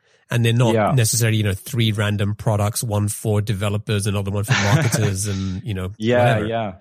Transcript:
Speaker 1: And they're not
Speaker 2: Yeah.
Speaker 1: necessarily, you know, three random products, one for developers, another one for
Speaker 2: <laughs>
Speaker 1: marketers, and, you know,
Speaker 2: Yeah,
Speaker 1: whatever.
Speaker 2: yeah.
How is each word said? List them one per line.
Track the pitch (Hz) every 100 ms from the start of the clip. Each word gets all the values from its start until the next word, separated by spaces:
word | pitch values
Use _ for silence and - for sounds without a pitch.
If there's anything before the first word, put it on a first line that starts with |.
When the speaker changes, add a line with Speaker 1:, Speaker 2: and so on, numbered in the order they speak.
| _ _ _
Speaker 1:
And | 123 117
they're |
not | 117 120 113
Speaker 2:
Yeah. | 101
Speaker 1:
necessarily, | 131 110 110 113 110
you |
know, | 104
three | 92 - 117 113
random | 104 104 104 101 101
products, | 117 104 104 -
one | 120 104 104
for | - 113 104
developers, | 104 98 104 104 110 104 104
another | 101 98
one | 101
for | 104
Speaker 2:
<laughs> | 135
Speaker 1:
marketers, | 101 147 139 110 104 92 104
and, | 98 95 92
you | -
know, | 95 92 104
Speaker 2:
Yeah, | 107 123
Speaker 1:
whatever. | 117 110 107
Speaker 2:
yeah. | 117 107 90